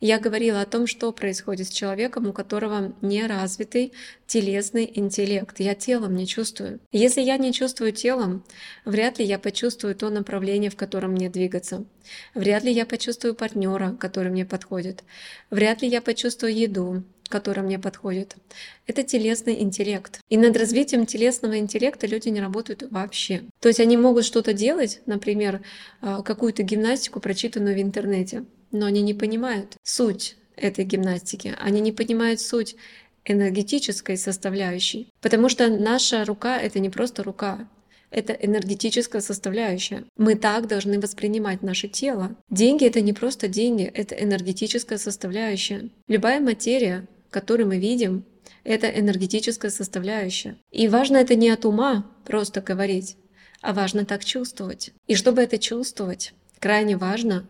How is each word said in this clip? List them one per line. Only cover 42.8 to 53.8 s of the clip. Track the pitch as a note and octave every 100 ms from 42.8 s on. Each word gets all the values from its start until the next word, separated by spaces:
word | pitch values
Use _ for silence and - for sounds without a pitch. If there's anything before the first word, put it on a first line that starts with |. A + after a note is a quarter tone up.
| B3+
это | A#3
не | G#3
просто | G#3 B3 C4+ G3+
деньги, | F#3+ A#3+ A3+
это | F#3 - G#3 -
энергетическая | G#3 G3 F#3 F#3 G#3+ A#3+ A#3 G#3
составляющая. | G#3 G3+ F#3 G3+ A3+ G3 - G3+ A3+ - -
Любая | G#3+ A#3 C#4
материя, | C4 A3 A3+ B3+ G#3+ F3+ F#3 _ _
которую | G3 F#3+ A#3 G#3
мы | F#3
видим, | G3+ B3 G3+ F#3 - _ - -
это | - A3 A3+
энергетическая | - G#3 F#3 F#3+ G#3+ A3+ A3+ G#3
составляющая. | G3+ F#3+ F#3+ F#3 G#3+ F#3 - - - _
И | - A3
важно | A#3 C4+ C4+
это | B3+ A#3
не | A3+
от | A3
ума | A3+ G#3+ C#4 A3 G3+ -
просто | - G#3+ G#3 G3+
говорить, | F#3+ F#3+ G3 F#3 F#3 - _ _ - -
а | -
важно | G3